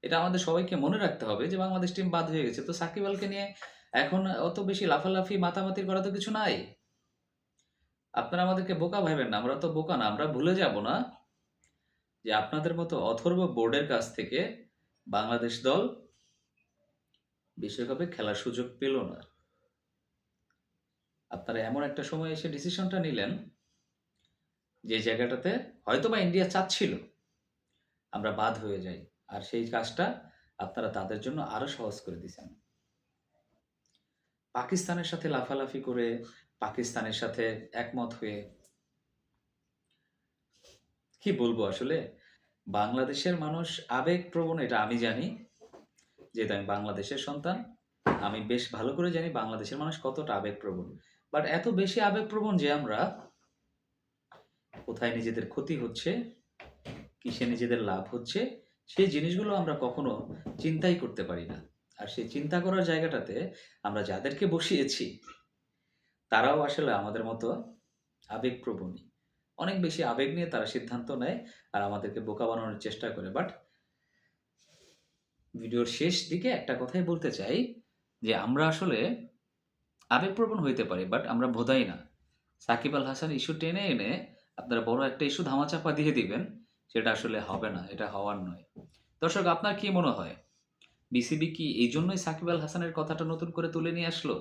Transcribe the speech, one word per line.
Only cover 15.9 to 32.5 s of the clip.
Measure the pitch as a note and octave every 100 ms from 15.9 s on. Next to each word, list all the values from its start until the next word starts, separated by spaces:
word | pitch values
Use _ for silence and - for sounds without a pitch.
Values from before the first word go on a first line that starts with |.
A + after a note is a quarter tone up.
| - - _ _ _ _ _ _ _ _ _ _ _ _ _ _ -
বিশ্বকাপে | G#2+ - A#2+ C3+ F3
খেলার | - G#2+ G#2
সুযোগ | - A2+ B2 -
পেল | C3+ C3+
না। | F#2 - - _ _ _ _ _ _ _ _ _ _ _ _ _ _ _ _ _ _ _ _
আপনারা | - - A2+
এমন | A2+ C3
একটা | C#3+ -
সময় | C3 D#3+ D#3+
এসে | D#3 F3
ডিসিশনটা | C#3+ E3+ F3+ F#3 F#3
নিলেন | D#3+ B2 G2+ F#3 - _ _ _ _ _ _ _ _ _ _ _ _ _
যে | A2 A2+
জায়গাটাতে | A2+ A2+ B2 B2 F3 B3 - - -
হয়তোবা | A#2+ A3 A3
ইন্ডিয়া | F3+ F3+ F3+
চাচ্ছিল | F#3+ F#3 - G#3 - - _ _ _ _ _ _ _ _ _ _
আমরা | G#2 G#2
বাদ | G2+ A2 A2
হয়ে | A2 G2
যাই, | F#2 E2+ - _ _
আর | G2+
সেই | G2 A#2 A#2
কাজটা | A#2 A2+ - G3+ B3 - _ _ _
আপনারা | F#2+ - -
তাদের | G#2+ F#2+ G#2+
জন্য | B2 D#3
আরো | - G#2+ C3+
সহজ | - A2 G2
করে | - F2
দিছেন। | F2 - -